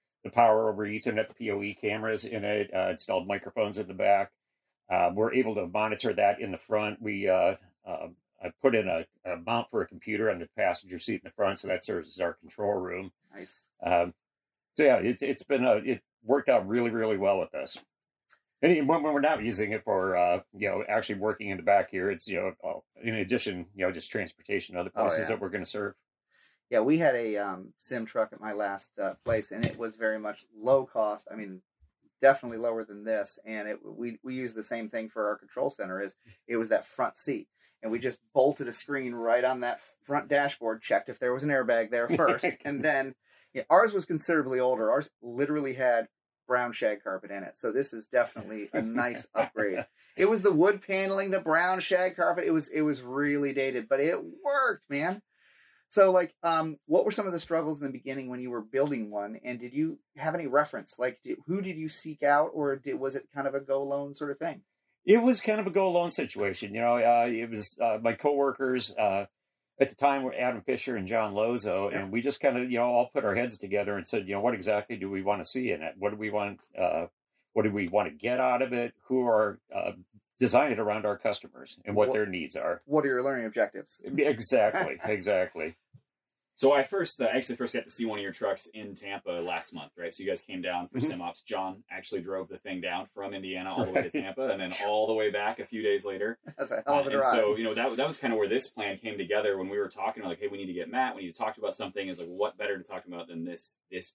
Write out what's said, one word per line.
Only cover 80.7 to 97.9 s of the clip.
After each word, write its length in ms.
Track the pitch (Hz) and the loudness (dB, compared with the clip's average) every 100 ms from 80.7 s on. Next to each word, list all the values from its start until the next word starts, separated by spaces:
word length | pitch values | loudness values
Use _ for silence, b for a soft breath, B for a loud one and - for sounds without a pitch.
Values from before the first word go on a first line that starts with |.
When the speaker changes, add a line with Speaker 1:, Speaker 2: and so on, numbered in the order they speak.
Speaker 1:
it 80 | 110 | 2
around 260 | 107 107 104 | -2 0 -2
our 120 | 101 | -2
customers 640 | 113 101 - - 69 - - | -2 -4 -8 -18 -20 -14 -2
and 100 | 104 | 2
what 140 | 107 | 4
Speaker 2:
What 40 | |
Speaker 1:
their 120 | 113 101 | 2 0
needs 300 | 92 73 - | -4 -6 -4
are." 260 | 85 87 - | -4 -4 0
Speaker 2:
What 180 | 151 139 | 2 2
are 40 | |
your 140 | 127 | 2
learning 220 | 135 131 110 | 0 -2 -2
objectives? 560 | 113 101 98 - - - | 0 0 -2 -14 -14 -6
Speaker 1:
Exactly, 920 | 143 143 120 117 123 107 165 175 - | 0 2 2 2 4 4 2 -2 -4
Speaker 2:
<laughs> 40 | |
Speaker 1:
exactly. 720 | - 104 90 98 92 85 78 - _ - _ _ _ _ _ - | -4 -2 2 2 0 -4 -8 -8 _ -20 _ _ _ _ _ 2
Speaker 3:
So 160 | 135 | 4
I 120 | 143 | 6
first, 360 | - 196 165 - | 4 -2 -4 -2
uh, 80 | 117 | 0
actually 220 | 123 135 123 | 0 -2 -4
first 180 | 120 | -4
got 100 | 117 - | -6 -8
to 40 | |
see 160 | - 113 | -6 -4
one 140 | 104 | -4
of 40 | |
your 80 | 98 | -6
trucks 360 | - 98 95 - | -4 -2 -2 -6
in 260 | 107 104 | -14 -14
Tampa 380 | 95 101 98 - | -14 -12 -10 -6
last 420 | 87 87 80 - | -6 -4 -6 -8
month, 180 | 85 73 - | -14 -14 -12
right? 160 | 85 | -10
So 80 | - | -6
you 80 | 95 | -4
guys 100 | 90 | -4
came 220 | - 92 | -6 -8
down 260 | 90 87 90 | -4 -4 -6
for 120 | 127 | -4
Speaker 1:
Mm-hmm. 80 | 151 | -4
Speaker 3:
sim 140 | 90 | -4
ops. 200 | 87 - | -8 -10
John 420 | - 110 95 98 - | -8 -6 -6 -10 -14
actually 320 | 92 - 98 | -14 -8 -8
drove 260 | 87 95 92 | -6 -8 -8
the 120 | 90 | -12
thing 200 | 101 92 | -10 -8
down 280 | 90 85 - - | -6 -6 -8 -10
from 180 | 98 | -10
Indiana 400 | 98 95 92 92 | -10 -8 -8 -6
all 120 | 95 120 | -4 -2
the 60 | |
way 20 | |
to 80 | - | -2
Speaker 1:
Right. 100 | - | -2
Speaker 3:
Tampa 360 | 151 - 131 131 | -4 -6 -4 -4
and 120 | 95 | -4
then 100 | 92 92 104 | -6 -4 -2
all 220 | 107 110 | 0 2
the 80 | 110 | 2
way 160 | 107 | 0
back 260 | 104 104 - | 0 -2 -4
a 80 | 101 | -8
few 160 | 110 | -4
days 240 | 107 101 98 | 0 0 -2
later. 320 | 95 104 117 - | -4 -6 -6 -12
Speaker 2:
<laughs> 100 | - | -10
That's 120 | 139 | -6
a 140 | 113 139 | -4 0
hell 140 | 143 | 2
of 80 | 139 | 2
a 20 | |
Speaker 3:
Uh, 20 | |
and 80 | 139 | 2
Speaker 2:
drive. 120 | 131 | 2
Speaker 3:
so, 220 | 113 107 107 | 4 4 2
you 80 | |
know, 100 | 113 | 0
that, 220 | 107 120 | 0 -2